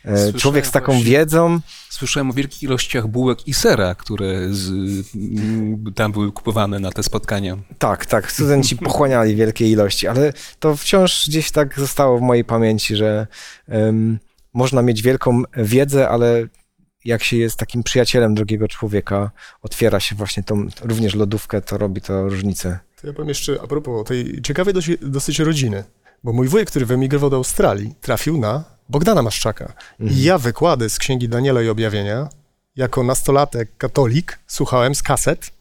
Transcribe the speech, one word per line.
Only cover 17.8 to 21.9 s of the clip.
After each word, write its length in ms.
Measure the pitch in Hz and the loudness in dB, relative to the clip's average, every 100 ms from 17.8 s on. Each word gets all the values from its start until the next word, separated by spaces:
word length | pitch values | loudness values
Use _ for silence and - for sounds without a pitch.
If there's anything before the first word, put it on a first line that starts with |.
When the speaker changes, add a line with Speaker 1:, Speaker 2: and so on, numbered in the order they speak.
Speaker 1:
przyjacielem 520 | 113 127 117 127 113 | 0 2 2 4 4
drugiego 340 | 107 104 110 107 | 2 0 -2 -2
człowieka, 600 | - 107 101 - 101 101 - - _ | -4 -2 -2 -2 -2 -2 -8 -20 _
otwiera 380 | 104 - 117 101 | -12 0 2 2
się 160 | - 101 | -2 -6
właśnie 260 | 101 - | -6 -6
tą 260 | 95 104 98 - | -4 -4 -4 -8
również 320 | 117 113 110 | -4 0 0
lodówkę, 460 | 101 101 107 - 104 | 0 0 -2 -4 -6
to 180 | - 101 | -4 -4
robi 220 | 101 | -4